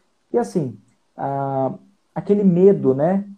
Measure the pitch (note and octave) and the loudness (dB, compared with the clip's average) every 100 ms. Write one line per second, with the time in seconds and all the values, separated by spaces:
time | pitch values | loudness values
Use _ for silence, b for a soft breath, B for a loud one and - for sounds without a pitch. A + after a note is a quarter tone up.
0 | _ _ _ A#3+ A#3+ F#3 C3+ G#2 _ _ | _ _ _ -4 -2 -4 -6 -10 _ _
1 | _ - C#3 C#3 C#3 C3+ C3+ - _ _ | _ -10 -8 -6 -4 -2 -4 -6 _ _
2 | _ E3 - G3+ G3 E3+ G3 E3+ C3+ C3+ | _ -8 -2 2 2 6 4 4 2 2
3 | D#3+ G3 G3+ | 0 -2 -4